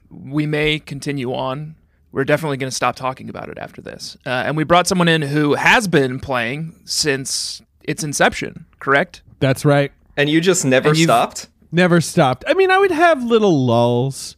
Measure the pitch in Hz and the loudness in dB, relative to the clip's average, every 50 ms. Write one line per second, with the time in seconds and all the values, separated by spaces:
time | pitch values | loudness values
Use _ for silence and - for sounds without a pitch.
0 | _ _ - - - 131 139 151 151 151 151 151 151 151 151 151 - - 151 - | _ _ -20 -20 -16 -6 -4 -4 -2 -2 -2 -2 0 -2 -2 -4 -6 -10 -12 -10
1 | - 151 143 139 123 123 131 127 131 131 131 143 151 156 160 - _ _ _ _ | -8 -8 -6 -6 -6 -6 -6 -6 -6 -6 -6 -8 -10 -14 -16 -20 _ _ _ _
2 | _ _ - - 139 - 147 - 160 151 139 127 135 131 120 - 139 123 123 - | _ _ -6 -4 0 0 0 0 0 -4 -4 -4 -6 -6 -6 -2 -2 -4 -4 -4
3 | 135 127 131 - 110 110 - - - - - - - - - - - - - - | -6 -8 -8 -8 -12 -14 -14 -12 -14 -14 -14 -14 -14 -16 -16 -16 -16 -16 -16 -14
4 | - - - - _ 135 123 127 - - 143 156 151 139 170 175 180 - 196 180 | -16 -18 -18 -14 _ -6 -4 -4 -2 -2 -2 -2 0 4 4 4 4 2 2 2
5 | 175 170 160 160 151 139 147 151 151 147 135 - - 165 202 254 220 185 160 151 | 2 2 2 0 0 -2 0 0 2 2 0 2 4 4 4 4 2 2 2 2
6 | 135 127 127 135 - - 131 123 117 113 131 151 160 160 - - _ - - - | 2 2 -2 -6 -8 -4 -4 -2 -2 -2 -4 -6 -8 -12 -14 -18 _ -8 -6 -4
7 | - 151 - 131 135 - - - - - - - - _ _ _ - - 151 - | -2 -2 -2 -2 -4 -6 -8 -8 -8 -8 -12 -14 -18 _ _ _ -8 -8 -8 -6
8 | 165 151 139 - 175 208 - - - 60 - - - _ _ _ - 135 139 139 | -6 -6 0 0 0 0 0 -2 -8 -10 -12 -14 -20 _ _ _ -2 0 0 0
9 | 185 - - - _ - - _ 143 131 131 - - 147 143 143 139 139 - _ | 0 -2 -8 -18 _ -20 -6 _ 0 0 0 0 2 2 2 2 0 -2 -6 _
10 | _ _ _ - 143 151 151 160 165 190 185 - - 135 127 131 131 151 156 156 | _ _ _ -2 0 2 2 2 2 2 2 2 2 2 2 4 4 2 2 4
11 | 165 151 117 117 151 220 - - - - _ _ _ _ - 170 185 175 170 175 | 4 4 4 2 2 0 -4 -12 -16 -18 _ _ _ _ 0 2 2 4 4 2
12 | - - - 175 151 127 131 - - - 302 370 381 370 381 381 403 381 349 294 | 2 2 0 2 2 2 2 -2 -2 -2 2 2 4 4 4 4 4 2 2 4
13 | 349 339 320 269 240 233 233 220 214 202 170 139 131 120 117 117 120 120 120 120 | 4 4 4 2 0 2 2 4 4 4 4 4 2 2 4 4 4 2 2 0
14 | 123 135 131 - - - - | 0 -2 -4 -8 -12 -16 -16